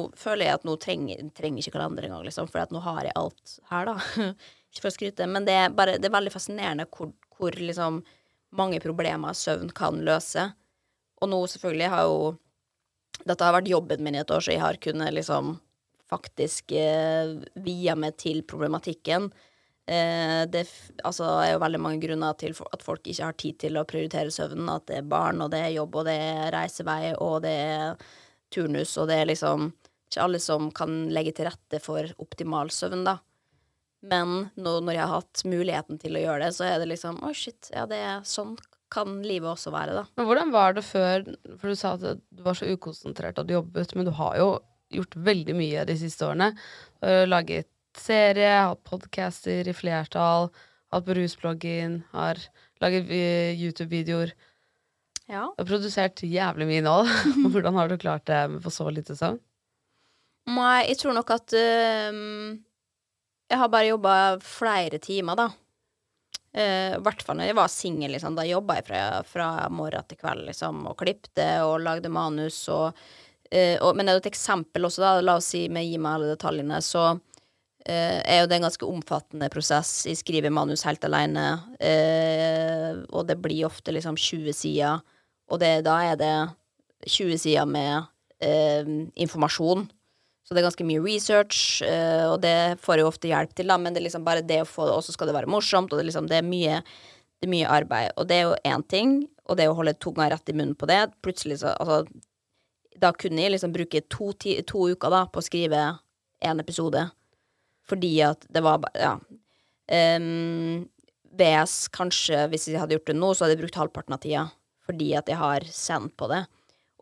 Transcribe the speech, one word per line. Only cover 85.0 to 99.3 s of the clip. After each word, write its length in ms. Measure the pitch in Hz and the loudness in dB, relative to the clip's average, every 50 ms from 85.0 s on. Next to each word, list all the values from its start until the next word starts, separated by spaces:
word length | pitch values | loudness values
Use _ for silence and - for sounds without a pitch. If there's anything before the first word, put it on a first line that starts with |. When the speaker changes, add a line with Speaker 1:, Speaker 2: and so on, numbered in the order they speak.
| - _ _ _ _ _ _ _ _ - | -4 _ _ _ _ _ _ _ _ -4
Speaker 1:
og 100 | - - | 0 2
det, 220 | 170 165 160 160 160 | 4 4 4 4 4
da 140 | 160 160 170 175 170 | 4 4 4 4 2
er 60 | 160 147 | 2 2
det 180 | 151 156 156 156 156 170 160 _ _ _ _ _ _ _ _ - - | 2 2 2 0 0 -2 -6 _ _ _ _ _ _ _ _ -12 -4
tjue 320 | - - - 196 175 165 165 | -2 0 0 2 2 0 0
sider 280 | - 156 151 147 147 | 2 4 4 4 4
med, 420 | 147 143 147 139 143 147 156 160 - _ _ _ _ _ - | 2 0 0 0 0 -2 -2 -4 -6 _ _ _ _ _ -2
eh, 420 | 165 151 151 156 151 151 147 151 147 151 151 151 160 165 - | 0 2 4 4 4 4 2 2 0 -2 -4 -4 -6 -6 -4
informasjon. 680 | - 170 156 - 160 147 151 - - 160 170 185 190 196 - _ _ _ _ _ _ _ _ _ _ _ | -4 -4 -2 0 0 0 2 2 0 2 2 2 2 0 -6 _ _ _ _ _ _ _ _ _ _ _
Så 80 | - 175 | 0 2
det 80 | 175 | 2
er 60 | 175 175 | 2 2
ganske 180 | 170 - 175 | 2 0 -2
mye 160 | 165 156 156 | 0 0 2
research, 800 | 165 208 214 202 - - 214 208 208 208 - - - - - - | 0 0 -2 -2 2 6 6 6 6 4 2 0 0 2 0 0
eh, 420 | - - 165 165 165 165 160 165 165 160 | 0 0 2 2 2 2 2 4 4 2
og 100 | 165 185 | 2 2
det 380 | 170 170 170 170 170 175 175 - | 4 4 4 4 4 2 0 -2
får 220 | - - 170 156 | 2 4 4 6
jeg 60 | 156 | 6
ofte 220 | 160 156 - - 165 | 4 2 0 -2 0
hjelp 260 | 156 151 151 - - | 2 2 0 -2 -4
til, 120 | - 180 | -4 4
da, 100 | 190 185 | 4 4
men 160 | 175 175 175 | 4 4 0
det 60 | 175 170 | -2 -2
er 60 | 170 | -4
liksom 180 | 170 170 165 160 | -4 -4 -2 0
bare 220 | 165 165 165 160 | 2 2 2 2
det 140 | 165 160 156 | 2 2 2
å 60 | 160 - | 2 0
få, 180 | - - 156 151 104 | -2 -2 0 2 2
og 80 | 156 | 0
så 80 | 160 - | 0 -4
skal 160 | - - 175 | -6 -4 -2
det 80 | 156 147 | -2 0
være 160 | 143 120 - | -2 0 0
morsomt, 400 | 196 208 208 - 202 185 190 185 | 0 0 2 4 4 4 2 2
og 80 | 147 151 | -2 -2
det 60 | 160 | -2
er 60 | 165 | -2
liksom, 160 | 165 160 160 156 | -4 -4 -2 2
det 80 | 160 165 | 2 2
er 80 | 165 | 2
mye, 300 | 175 180 180 170 151 156 165 160 - - - - - - _ _ _ _ - | 2 0 0 2 2 0 0 -2 -6 -16 -20 -20 -20 -20 _ _ _ _ -6
det 80 | 175 185 | -2 0
er 20 | |
mye 160 | 180 170 156 | 2 2 4
arbeid, 460 | - 147 147 151 - 120 113 117 - - | 4 4 4 4 2 0 0 0 0 -2
og 120 | - - 180 | -2 2 4
det 60 | 175 | 4
er 80 | 175 170 | 4 4
jo 100 | 170 170 - - - | 4 2 2 0 0
en 140 | - - - | 0 0 -2
ting, 300 | - - 196 226 269 277 285 285 - | 0 0 2 4 4 4 2 0 -4